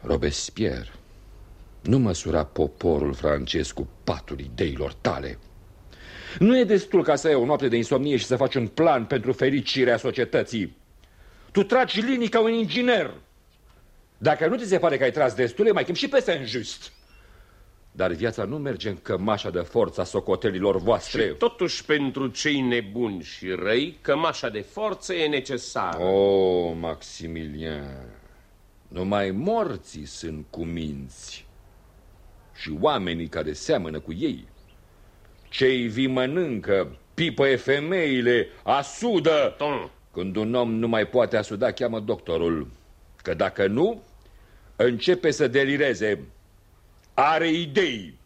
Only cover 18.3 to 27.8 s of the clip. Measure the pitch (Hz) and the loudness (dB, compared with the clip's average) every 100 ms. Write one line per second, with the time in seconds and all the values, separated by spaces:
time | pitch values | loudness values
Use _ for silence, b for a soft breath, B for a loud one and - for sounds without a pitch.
18.3 | 113 101 151 139 104 107 90 - 98 101 | -4 -6 -4 -6 -6 -6 -8 -6 -4 0
19.3 | 104 101 87 85 117 98 - 90 98 92 | -2 -2 -4 -2 0 0 0 -4 -4 0
20.3 | 92 113 92 101 98 90 107 - - 107 | 0 0 0 2 2 2 0 0 -2 -2
21.3 | 73 240 - 175 - - 151 139 131 135 | 0 -2 0 -4 -4 -2 0 0 -2 -6
22.3 | 113 151 143 131 120 104 107 117 98 - | -2 -2 0 2 0 -2 -4 -4 -4 -10
23.3 | - 92 90 92 117 151 165 - 143 165 | -12 -6 -4 0 0 0 -8 -2 0 0
24.3 | 143 123 107 95 - 214 185 - 180 151 | -2 -6 -6 -10 -6 -6 -6 -6 -2 0
25.3 | 147 131 127 - - 98 82 90 98 98 | -2 -4 -8 -6 -4 -4 -2 2 4 6
26.3 | 98 95 90 85 82 82 76 - - 82 | 6 4 2 0 -4 -6 -8 -12 -14 -10
27.3 | 82 80 73 80 76 | -10 -10 -10 -8 -8